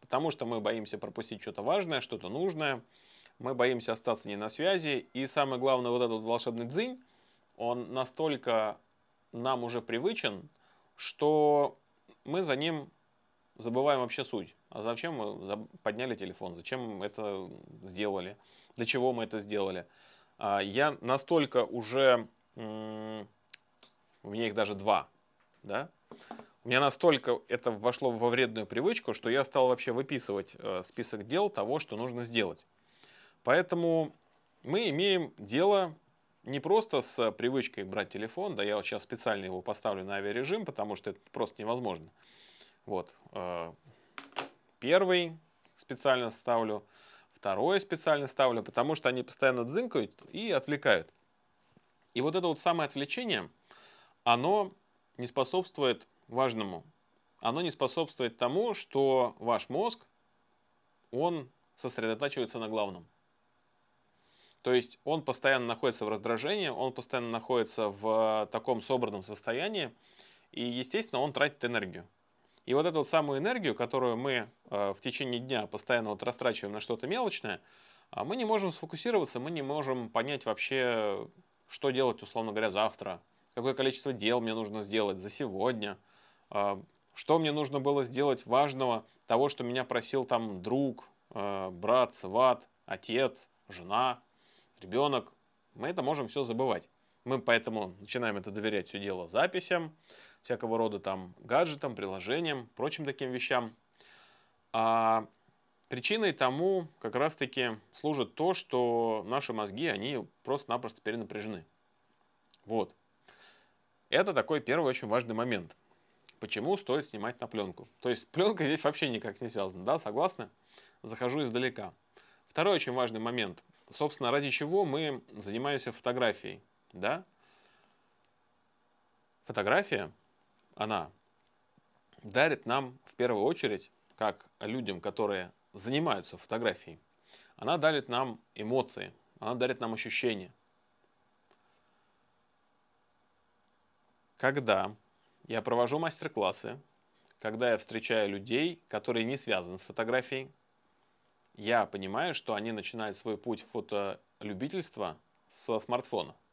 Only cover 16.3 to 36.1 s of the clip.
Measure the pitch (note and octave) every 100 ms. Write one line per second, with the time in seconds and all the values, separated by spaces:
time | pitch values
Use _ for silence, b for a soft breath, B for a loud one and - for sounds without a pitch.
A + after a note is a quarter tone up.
16.3 | F2+ F#2+ E2+ - C3 A#2 G2 G2+ - G#2+
17.3 | G2 F#2 - - - F#2+ F2+ G#2 G2 F2+
18.3 | G#2 b b b - A#2 C3 B2+ A#2+ A2+
19.3 | A2 G2+ G#2 F#2+ F#2 E2+ b b b b
20.3 | - G#2+ G2+ G2+ A2 D3 C3+ A#2+ C3+ -
21.3 | E3+ C#3+ B2+ A2 A#2+ G#2+ C3 C3+ A#2+ A2+
22.3 | _ _ B2 A2 G#2+ A2 A2 A2 A2 G#2
23.3 | _ _ - _ _ - _ _ _ G2+
24.3 | G#2+ A2+ G2+ G#2 G2 G2+ F#2 C#2+ _ _
25.3 | _ _ _ G2+ G#2 D3+ _ _ B B
26.3 | B B B A#2+ B2+ C#3+ - F3 C#3 -
27.3 | A#2+ - A#2+ B2 G#2+ A#2 - C3 A2+ A#2+
28.3 | B2 B2 A2 G2+ A#2 F3 A#3 - A2 A#2
29.3 | C3 C3+ C#3+ B2+ B2 - A#2 B2 C3+ -
30.3 | G2+ F#2 - G#2+ F#2 F#2 - A2+ G#2+ G#2
31.3 | D#3+ G3+ A2+ G#2 D3 - A2 B2 A#2+ A#2
32.3 | A#2 F#2+ D2+ _ _ b b b b b
33.3 | b - D3+ F3+ F3 E3+ E3 D3+ - _
34.3 | _ _ _ B2+ F#3 A3 C#3+ G3+ F#3 D#3
35.3 | - G2+ C3 F#3+ G3 F3 D#3 _